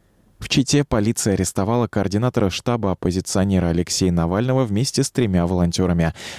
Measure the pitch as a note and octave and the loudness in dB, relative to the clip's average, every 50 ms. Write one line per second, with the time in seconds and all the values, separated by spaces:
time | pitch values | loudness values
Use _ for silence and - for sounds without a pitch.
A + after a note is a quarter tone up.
0 | _ _ _ _ _ _ _ _ - - - D3 B2 - D3 C#3+ C#3 - B2+ G#2+ | _ _ _ _ _ _ _ _ -10 -2 0 0 2 2 2 2 2 2 0 0
1 | G2+ A2+ A#2 - - A2 F#2+ F2+ F#2 - - G2+ F#2 G#2 A#2+ B2 A#2 - - G#2+ | 0 0 0 0 0 0 0 2 0 -2 -2 -2 -2 0 0 0 0 0 0 -2
2 | F#2+ F2+ G2 G#2 B2 B2 - A#2 G#2 F#2 - - - B2 A#2+ A2+ G#2 F#2+ F2 - | -2 0 0 0 0 0 0 0 0 0 0 -2 -2 -2 -2 0 0 -2 -2 0
3 | - F2+ F2 F#2 - - - G2 G2 G2 F#2+ F2+ F2 E2+ E2 F2 E2+ - - - | -2 -2 -2 -2 -4 -2 -2 0 2 2 2 2 2 2 0 0 -2 -2 -2 0
4 | F#2+ F#2 F2 E2+ E2 E2+ F#2 G#2 B2 C3 C3 C3 B2+ G#2+ G2+ G#2 C#3 - - C#3 | 0 2 2 2 0 0 0 0 0 0 0 0 0 0 0 -2 -2 -2 -2 -2
5 | C3+ - - C3 A#2+ G2+ F#2 F2+ F2 F2 F#2 F2+ F2 E2+ - - F#2 F2+ E2+ E2+ | -2 -2 0 0 0 2 2 2 2 2 2 0 0 0 0 0 0 2 2 2
6 | E2 D#2+ - - - - - | 0 0 -2 -6 -12 -16 -16